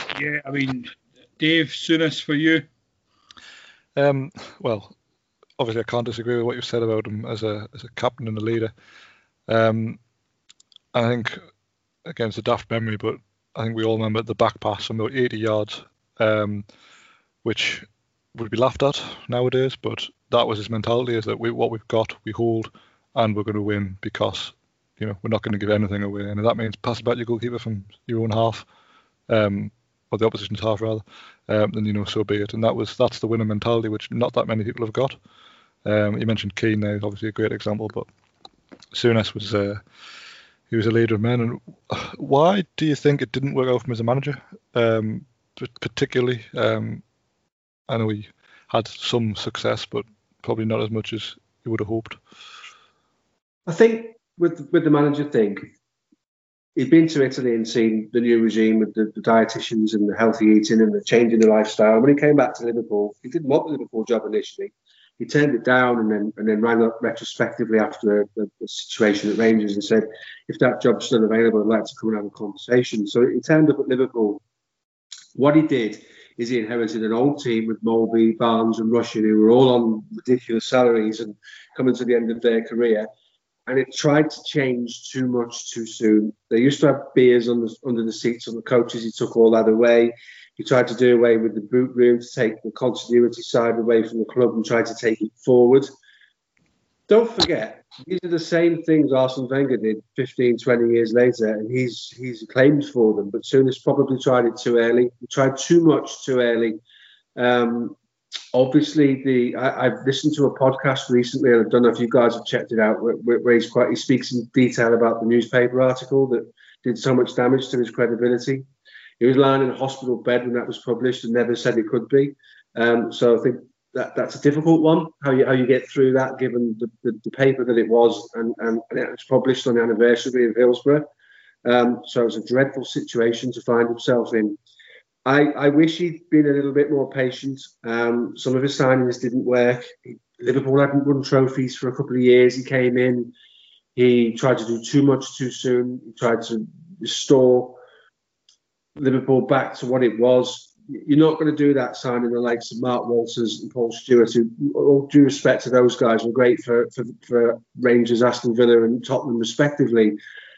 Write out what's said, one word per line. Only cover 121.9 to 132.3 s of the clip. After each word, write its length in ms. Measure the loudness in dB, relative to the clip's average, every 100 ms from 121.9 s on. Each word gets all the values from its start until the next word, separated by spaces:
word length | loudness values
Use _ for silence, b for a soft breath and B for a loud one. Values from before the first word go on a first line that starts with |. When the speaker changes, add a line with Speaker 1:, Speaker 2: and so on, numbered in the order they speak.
| -2 0
Speaker 3:
be. 260 | 2 2 -4 b b b
Um, 380 | -2 2 2 0
so 260 | 0 2 4
I 40 |
think 140 | 2 -4 -10 _ _
that, 220 | -10 -8 -6
that's 180 | -6
a 60 | 0
difficult 400 | 0 2 4 4
one, 260 | 4 2 0 -8
how 80 | -2
you, 160 | 2 2
how 60 |
you 140 | 2 2
get 220 | 0 0
through 260 | 2 2
that, 240 | 2 0 -4
given 360 | -4 -2 -4 -4
the, 100 | -10 _
the, 160 | -8 -6
the 80 | -8
paper 340 | 0 0 2
that 140 | 0 0
it 100 | 2
was, 400 | 4 4 2 -10
and, 180 | -8 -6 -4
and, 220 | -4 -4 -4
and 80 | -6
it 120 | -6
was 140 | -10 -2
published 380 | 0 2 -2 0
on 100 | 0
the 60 |
anniversary 640 | 0 2 2 2 0 0 0
of 80 | 4
Hillsborough. 480 | 2 2 2 0 0 b b b b b
Um, 360 | 0 2 2 0
so 220 | -4 -2
it's 100 | -2